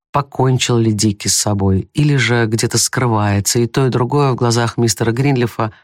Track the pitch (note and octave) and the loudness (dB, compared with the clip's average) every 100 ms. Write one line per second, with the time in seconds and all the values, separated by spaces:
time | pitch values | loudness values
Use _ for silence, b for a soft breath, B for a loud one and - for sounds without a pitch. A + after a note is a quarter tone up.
0 | _ C#3+ C#3+ - C3 B2+ - A#2+ A2+ G#2 | _ -4 -4 -2 0 0 0 2 2 2
1 | G#2+ G2 G2+ - - G2+ G2 F#2+ - - | 0 -2 -2 -2 0 0 2 0 -2 0
2 | D3 C#3+ A2+ A#2+ A2+ A2 A#2 A#2 - - | 2 2 2 0 0 0 -2 -2 -2 -2
3 | B2+ A2 G#2 G2+ G2 B2 A#2 - C3+ A#2+ | 0 0 2 0 0 0 0 0 0 0
4 | A#2+ C#3+ C#3 A#2+ A#2+ A#2 A2+ - A#2 - | 0 0 0 0 0 0 0 0 -2 0
5 | A#2 A#2 C3+ C3 A#2+ - A2 B | -2 0 0 2 0 -2 -6 B